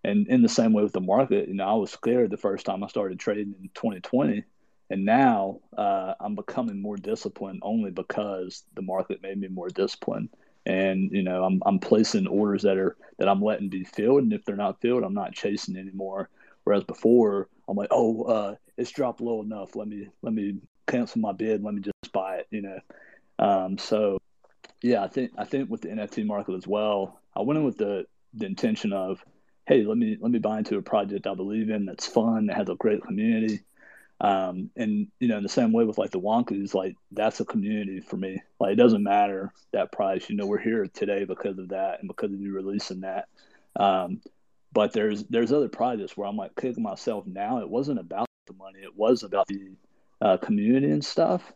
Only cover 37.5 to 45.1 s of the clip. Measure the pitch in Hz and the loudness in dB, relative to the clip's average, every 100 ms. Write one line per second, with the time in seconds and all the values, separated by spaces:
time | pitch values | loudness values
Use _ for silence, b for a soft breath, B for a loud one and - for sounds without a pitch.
37.5 | 113 101 107 101 95 - 95 95 95 _ | -2 0 -2 -4 -8 -8 -6 -6 -8 _
38.5 | _ 98 104 123 107 101 101 101 95 101 | _ 0 8 8 8 4 4 4 0 -8
39.5 | _ _ 101 92 - 98 95 - 104 101 | _ _ -2 -2 0 0 0 -4 -4 0
40.5 | 104 113 113 95 - 104 98 92 92 104 | 0 0 0 -2 -4 -2 -2 -2 -4 -6
41.5 | 95 92 95 95 87 98 - 104 98 98 | -6 -8 -4 -4 -4 -10 -6 -6 -4 -6
42.5 | 95 98 101 - 92 95 95 - b b | -6 -4 -6 -6 -8 -6 -8 -10 b b
43.5 | b b - 98 92 90 95 - _ _ | b b 2 2 2 -2 -8 -12 _ _
44.5 | _ _ 107 104 110 107 | _ _ 2 4 2 0